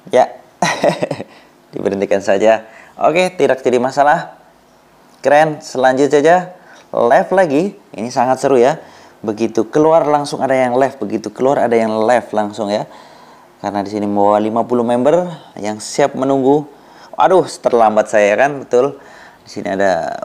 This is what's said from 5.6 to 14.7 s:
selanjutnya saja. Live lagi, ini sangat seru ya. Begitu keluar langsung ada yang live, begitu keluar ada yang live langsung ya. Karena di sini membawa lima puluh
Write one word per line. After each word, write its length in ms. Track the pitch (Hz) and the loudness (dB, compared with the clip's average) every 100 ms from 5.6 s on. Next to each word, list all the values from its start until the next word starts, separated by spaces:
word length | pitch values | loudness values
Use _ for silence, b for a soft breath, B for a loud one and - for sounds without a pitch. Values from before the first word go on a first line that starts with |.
selanjutnya 480 | - 127 127 131 143 | -10 -2 0 2 2
saja. 240 | 143 147 180 170 - B B B | 2 4 2 0 -14 B B B
Live 400 | - 120 151 180 | -2 2 2 2
lagi, 300 | 185 180 139 196 - _ - | 0 2 0 -2 -6 _ -12
ini 160 | 117 | -6
sangat 300 | 131 123 127 | -2 0 0
seru 160 | 139 131 | 2 4
ya. 220 | 123 160 B B B B 107 | 4 0 B B B B -8
Begitu 400 | 107 113 113 104 | -4 -2 -2 -2
keluar 340 | 151 156 160 147 | 2 4 4 2
langsung 380 | 147 143 - | -2 -2 -4
ada 100 | 127 | -2
yang 240 | 131 127 123 | 0 0 0
live, 220 | 135 - | 0 -2
begitu 320 | 101 107 107 | -6 -6 -6
keluar 320 | - 127 139 117 | -2 0 2 2
ada 80 | |
yang 240 | 117 113 110 | 0 0 0
live 260 | 110 123 107 107 | 0 0 0 -4
langsung 340 | 104 104 101 | -4 -6 -4
ya. 160 | 107 156 B B B B B B _ | -4 -6 B B B B B B _
Karena 240 | 101 101 | -8 -6
di 80 | 98 | -6
sini 160 | 104 101 | -4 -4
membawa 320 | 101 101 104 | 0 2 2
lima 240 | 110 113 | 0 -2
puluh 240 | 127 | -2